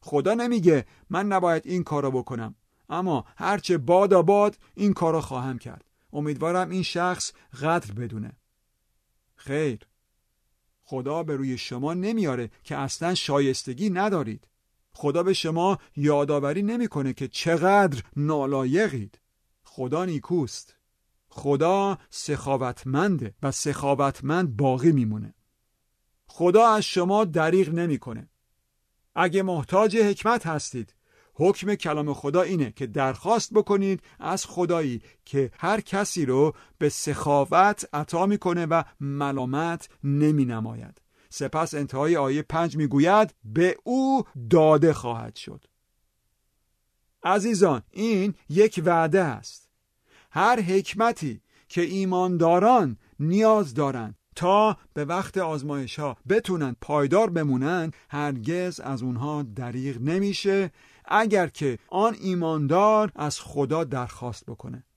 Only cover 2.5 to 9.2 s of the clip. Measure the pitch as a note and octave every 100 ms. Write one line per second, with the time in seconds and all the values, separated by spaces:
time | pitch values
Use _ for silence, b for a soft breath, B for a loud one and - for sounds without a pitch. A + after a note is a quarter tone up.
2.5 | - _ _ _ D#3+ F#3 C#3+ - b E3
3.5 | G3+ - F3 B2 F3 G3 F#3 E3 G3+ G#3
4.5 | G3+ b - G3+ F#3+ E3+ D#3+ - C3 C3
5.5 | A#2+ - - _ _ _ D3 D3+ C#3+ D#3+
6.5 | F3+ F3+ F#3 F3 E3+ F3+ F3+ - - b
7.5 | B2 C#3+ E3+ A2 G#2 A#2+ A2+ A2+ - _
8.5 | _ _ _ _ _ _ _